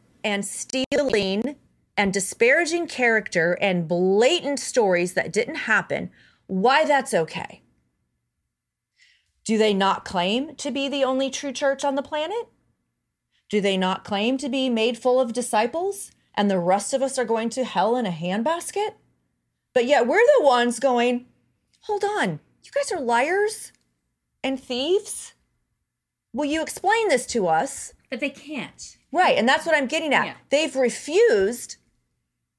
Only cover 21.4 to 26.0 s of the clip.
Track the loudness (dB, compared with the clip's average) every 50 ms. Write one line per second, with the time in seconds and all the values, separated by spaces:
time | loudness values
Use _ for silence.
21.4 | _ _ _ _ _ _ _ _ -8 -6 -4 -2 -2 -2 -2 0 -2 -2 -4 -6
22.4 | _ _ _ _ -12 -6 -4 -4 -4 -2 -4 -4 -2 0 2 2 2 2 2 0
23.4 | 0 -2 -2 -6 -14 -16 _ _ _ _ _ _ _ _ _ _ _ _ _ _
24.4 | -6 -6 -6 -6 -6 -6 -6 -4 0 0 0 0 -2 -4 -12 -12 -12 -16 -20 _
25.4 | _ _ _ _ _ _ _ _ _ _ _ _